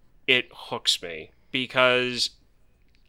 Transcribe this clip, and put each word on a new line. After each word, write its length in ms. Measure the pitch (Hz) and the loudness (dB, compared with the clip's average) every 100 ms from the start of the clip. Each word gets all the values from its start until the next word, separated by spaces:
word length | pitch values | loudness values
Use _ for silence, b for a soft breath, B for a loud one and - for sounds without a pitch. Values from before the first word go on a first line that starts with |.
| - _ - | -20 _ 2
it 220 | 127 - | 2 0
hooks 480 | - - 120 - - | -12 -12 -6 -2 -4
me 300 | 85 80 78 _ _ | -4 -14 -16 _ _
because 800 | 131 123 131 127 123 123 120 - - _ _ _ _ _ _ | -8 -4 2 4 4 0 -4 -6 -8 _ _ _ _ _ _